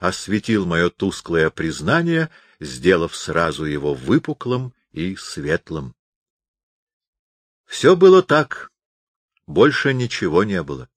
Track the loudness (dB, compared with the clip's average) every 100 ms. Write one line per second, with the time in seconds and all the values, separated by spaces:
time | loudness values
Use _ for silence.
0 | -4 -4 -2 -2 0 0 0 2 0 0
1 | -4 -4 -4 0 0 -2 -6 -6 -2 0
2 | 0 -2 -4 _ _ -18 -16 -2 2 2
3 | 2 -6 -4 -2 -2 -2 -6 -4 -4 -4
4 | 0 0 0 -8 -6 -6 -6 -14 _ -8
5 | -8 -8 -12 -10 -4 -4 -4 -10 -10 -16
6 | _ _ _ _ _ _ _ _ _ _
7 | _ _ _ _ _ _ -16 0 4 8
8 | 8 8 6 2 0 -6 -16 _ _ _
9 | _ _ _ _ -4 2 4 4 0 -2
10 | -4 -4 0 0 0 -2 -6 -10 -14